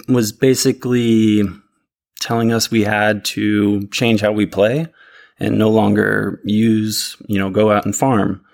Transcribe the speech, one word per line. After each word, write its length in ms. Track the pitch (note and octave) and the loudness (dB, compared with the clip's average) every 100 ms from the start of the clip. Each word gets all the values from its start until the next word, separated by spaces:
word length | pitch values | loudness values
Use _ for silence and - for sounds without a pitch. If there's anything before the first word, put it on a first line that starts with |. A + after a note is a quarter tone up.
| - | -2
was 240 | B2+ A2 | 0 0
basically 1120 | - C3+ B2+ C3+ A#2+ B2 B2 A#2 A2+ A2 G#2+ G2+ F2+ _ _ _ _ _ - | 0 0 2 0 -2 -2 0 2 2 4 2 0 -4 _ _ _ _ _ -14
telling 320 | - A#2 A2+ | -6 -2 0
us 180 | A2+ - | 0 0
we 120 | A2+ | 0
had 420 | G#2 G#2+ G#2+ G#2 | 0 0 0 -2
to 640 | - - G#2 G#2 G#2 G#2 G2+ | -6 -4 0 2 0 0 -4
change 320 | - B2 A2 | -2 0 2
how 120 | G#2 | 0
we 120 | G#2+ | 0
play 420 | F#2+ - G#2 C3+ E3 _ - - - _ | -2 0 0 0 -6 _ -20 -20 -20 _
and 200 | - G#2+ | -4 0
no 120 | A2 | 2
longer 680 | A2 G#2 G#2 G#2 G#2 G#2 - | 4 2 2 0 0 -4 -8
use, 720 | - G#2+ A2+ A2 A2 G#2+ - - - | -4 0 2 2 -2 -6 -8 -14 -6
you 120 | G2+ | -4
know, 100 | G2 | -2
go 220 | F#2+ G#2+ | 0 2
out 160 | G#2 G#2+ | 2 -2
and 100 | G2+ | -2
farm 460 | C#3 A#2 G2 F#2+ _ | 0 2 0 -4 _